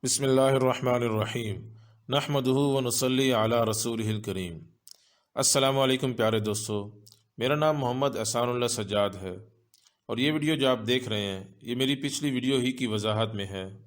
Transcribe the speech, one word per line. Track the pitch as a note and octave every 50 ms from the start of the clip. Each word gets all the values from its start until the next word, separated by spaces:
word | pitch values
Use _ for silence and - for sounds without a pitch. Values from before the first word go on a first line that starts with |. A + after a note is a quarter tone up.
| -
बिस्मिल्लाहिर्रहमानिर्रहीम। | B2+ - - C#3+ C3+ C3 C3 C3 C3+ C3+ C3+ B2+ C3 B2+ - - B2+ B2 B2 A#2+ A#2 A2 G#2+ G#2 G2+ - A#2+ A#2 G#2+ G2+ - - - - - - _ _ _ _ -
नहमदुहु | B2+ C#3+ - - D3 C#3 C3 B2+ C3 C#3 C#3+
व | C#3+ C#3 C3+
नुसल्ली | C3 A#2+ A2+ - C3 B2+ B2+ B2+ C3 C3 B2+
अला | A2+ G#2+ A2 A#2+ A#2 A#2
रसूलिहिल | G#2+ G#2+ A2 - A#2+ A#2 A2 A2 G#2+ A2 G#2 G2+
करीम। | G2+ F#2+ F#2+ F#2 F2 E2 D#2+ E2 - _ _ _ - - _ _ _ _ _ _ _ _
अस्सलामु | - C3+ - - C#3+ C3+ C3+ C3+ C3+
अलैकुम | C3+ C3 C3 B2+ - C3 B2
प्यारे | A#2 A#2 - A2 A2+
दोस्तों, | G#2 G#2+ G#2 G#2 - - G#2+ G#2 G2+ G#2 - - - - - _ _ _ _ -
मेरा | A2+ B2+ D3
नाम | D3+ D3+ D#3 D#3
मोहम्मद | D3 C3+ A#2+ B2 B2+ C#3 C#3+ B2
एहसानुल्लाह | G2 A2 G#2+ A2 A#2 A#2+ B2 B2 B2 B2 A#2
सज्जाद | - - G#2+ F#2+ G#2 G#2 G2+ G2+ F#2+
है | F#2 F#2+ F#2 F2+ F#2+ - - _ _ _ _ _ _ _ _ _ _ _ -
और | A#2 A2+
ये | C3 C#3+
वीडियो | D3+ D#3 D3 D3+ D#3
जो | C#3 C3+ C3
आप | B2+ A#2 A2
देख | A2 B2 B2+ B2+ A2
रहे | A2 G#2 G2+
हैं, | G2 F#2+ F#2+ G2 - - _
ये | - A2+ B2
मेरी | B2 C3 C3+ C#3+ C3+
पिछली | C#3 C#3+ C3 - D3+ D3
वीडियो | C3 B2 A#2+ C3 C3+ C3
ही | B2 C3 B2+
की | B2 B2+ A#2
वजाहत | G#2+ G#2+ G2+ A2 G#2+ G#2+ A2+ G#2+ A2
में | G#2 G2
है। | F#2 G2 F#2+ F#2+ F#2+ G2+ - -